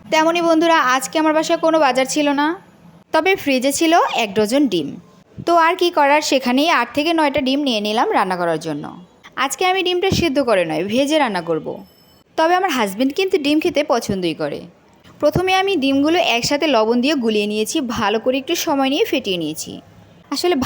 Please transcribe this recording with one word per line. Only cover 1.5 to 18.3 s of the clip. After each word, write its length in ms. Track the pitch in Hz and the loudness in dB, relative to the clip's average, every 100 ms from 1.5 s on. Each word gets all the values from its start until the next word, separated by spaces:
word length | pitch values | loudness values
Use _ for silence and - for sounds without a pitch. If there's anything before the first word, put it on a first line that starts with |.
| 330 | 0
কোনো 140 | 320 320 | 2 2
বাজার 260 | 277 254 262 | 2 2 0
ছিল 200 | 302 294 | 0 0
না, 140 | 277 294 370 - _ - - _ | 0 -2 -2 -10 _ -20 -20 _
তবে 180 | 320 339 381 | 0 2 0
ফ্রিজে 360 | 285 262 269 | 0 0 0
ছিল 200 | 277 330 339 539 277 | 0 2 4 2 -2
এক 120 | 220 | -2
ডজন 280 | 190 208 269 277 | 0 0 2 0
ডিম। 200 | 180 139 - - - _ - | 0 -4 -10 -18 -20 _ -8
তো 160 | - 339 320 | 0 2 2
আর 80 | 359 | 2
কি 120 | 349 | 0
করার, 320 | 330 277 294 | 2 2 2
সেখানেই 460 | 302 277 247 254 320 | 2 0 2 0 2
আট 180 | 285 240 | 0 0
থেকে 160 | 294 302 | -2 0
নয়টা 280 | 330 294 294 | 0 0 0
ডিম 200 | 262 277 | 0 0
নিয়ে 180 | 285 220 | 0 -2
নিলাম 280 | 208 220 359 | -2 -2 0
রান্না 240 | 330 196 180 | 0 0 -2
করার 240 | 170 160 | -2 -2
জন্য। 240 | 160 147 156 - 180 _ - - | -4 -8 -10 -16 -20 _ -16 -6
আজকে 260 | 269 - 370 | -6 -2 -2
আমি 100 | 381 | 0
ডিমটা 280 | 359 359 381 | 0 0 0
সিদ্ধ 280 | - 339 269 240 | 0 0 0 2
করে 160 | 196 | 2
নয়, 180 | 165 160 | 0 -2
ভেজে 320 | 196 233 285 311 | -2 0 2 2
রান্না 240 | 254 190 | 0 -2
করব। 260 | 170 160 156 - - _ _ _ _ - | -4 -4 -4 -12 -16 _ _ _ _ 0
তবে 140 | 320 | 2
আমার 180 | 359 381 254 | 2 0 0
হাজব্যান্ড 360 | 208 190 269 294 | -2 0 -2 0
কিন্তু 180 | 381 370 | 0 0
ডিম 200 | 285 302 | 2 2
খেতে 200 | 349 285 302 | 2 0 0
পছন্দই 420 | 247 233 190 175 | 0 0 -2 -2
করে। 260 | 156 151 147 175 - _ _ - - | -2 -6 -6 -12 -20 _ _ -20 -2
প্রথমে 340 | 302 349 370 | 0 2 2
আমি 180 | 381 392 370 | 2 2 0
ডিমগুলো 420 | 269 269 294 349 - 233 | 2 2 2 2 0 0
একসাথে 300 | 233 285 320 | 0 -2 2
লবণ 300 | 240 220 247 | 2 2 2
দিয়ে 140 | 262 | 0
গুলিয়ে 320 | 311 226 214 208 | 0 0 0 -2
নিয়েছি, 300 | 214 214 320 247 226 | -2 -2 -4 -4 -2
ভালো 220 | 202 220 | -2 0
করে 120 | 247 | 0